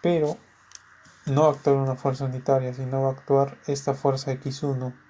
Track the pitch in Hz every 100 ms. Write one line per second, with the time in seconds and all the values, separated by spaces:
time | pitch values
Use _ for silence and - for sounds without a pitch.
0 | 170 170 151 180 _ _ _ - _ _
1 | - _ - 139 156 143 143 139 135 127
2 | 139 131 135 127 139 135 127 123 131 135
3 | 135 135 - 139 139 - - 139 - 135
4 | 139 135 - 131 139 120 143 131 127 -